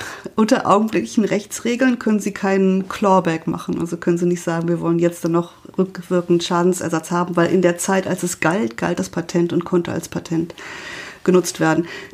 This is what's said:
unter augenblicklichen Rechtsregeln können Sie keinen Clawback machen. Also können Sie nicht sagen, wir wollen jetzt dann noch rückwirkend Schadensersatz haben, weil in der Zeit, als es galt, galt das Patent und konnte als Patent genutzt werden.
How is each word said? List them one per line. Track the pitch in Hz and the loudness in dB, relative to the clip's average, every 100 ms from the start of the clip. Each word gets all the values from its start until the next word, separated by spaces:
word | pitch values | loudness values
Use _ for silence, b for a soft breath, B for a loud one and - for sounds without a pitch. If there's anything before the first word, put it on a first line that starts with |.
| B B - - | B B -6 0
unter | 214 254 - | 2 2 4
augenblicklichen | 202 220 180 226 - 190 | 2 2 -2 -2 0 0
Rechtsregeln | 196 - - 233 240 262 240 | -2 -4 -6 -4 2 2 2
können | 220 214 | 0 0
Sie | 202 | 0
keinen | 196 196 196 190 190 185 | -2 0 4 4 2 -2
Clawback | - 202 190 170 160 170 | -2 4 4 4 -2 -4
machen. | 170 - 170 | -6 -4 -4
Also | 170 170 | -4 -2
können | - 170 | 0 2
Sie | 175 | 2
nicht | 175 | 0
sagen, | - 165 170 | -2 -2 -2
wir | 170 | -2
wollen | 165 170 | 0 2
jetzt | 170 170 170 | 2 0 0
dann | |
noch | 170 170 - - - | 0 -2 -8 -8 -2
rückwirkend | 190 190 - 180 175 170 - | -2 -4 -2 -2 2 2 2
Schadensersatz | 175 180 180 165 165 - | 2 2 2 -2 -4 -2
haben, | 175 175 170 | -2 0 0
weil | 170 | 2
in | 185 | 4
der | 175 175 | 4 2
Zeit, | - 190 190 | 0 0 0
als | 185 | -4
es | 175 - | -4 -2
galt, | 160 190 226 - | 0 0 -2 -4
galt | 175 175 | -4 -2
das | 190 | -4
Patent | - 170 175 175 | -6 -2 0 2
und | 160 175 | 0 0
konnte | 180 170 | 0 0
als | 175 - | -4 -6
Patent | 180 - 165 170 - B B B B B B - | -10 -4 -2 -4 -8 B B B B B B 4
genutzt | 180 175 - | 4 4 0
werden. | 160 160 170 B B | 2 2 -2 B B